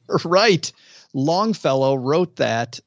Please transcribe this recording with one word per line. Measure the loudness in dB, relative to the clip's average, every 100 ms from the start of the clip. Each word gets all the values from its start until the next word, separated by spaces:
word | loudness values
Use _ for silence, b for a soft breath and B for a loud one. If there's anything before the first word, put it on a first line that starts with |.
| -4
<laughs> | -4
Right. | 2 2 4 2 -2 b b b b
Longfellow | -4 0 0 0 -2 -2 0 0
wrote | 0 0 0 -2 -2
that | -2 -2 -4 -10